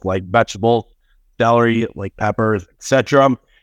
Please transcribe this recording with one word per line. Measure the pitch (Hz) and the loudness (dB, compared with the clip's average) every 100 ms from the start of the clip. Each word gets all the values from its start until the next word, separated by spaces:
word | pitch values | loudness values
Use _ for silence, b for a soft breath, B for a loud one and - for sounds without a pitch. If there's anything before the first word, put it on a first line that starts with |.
like | 95 95 90 | -4 -6 -2
vegetables, | 117 113 98 113 117 - _ _ _ _ - | 0 0 -2 0 0 -4 _ _ _ _ -4
celery, | 117 117 117 117 113 - | 0 2 2 0 -4 -8
like | 98 - | -12 -6
peppers, | 107 104 110 107 90 | -6 -2 -2 -2 -6
et | _ | _
cetera? | - 131 123 143 139 127 _ _ | -2 0 2 4 4 2 _ _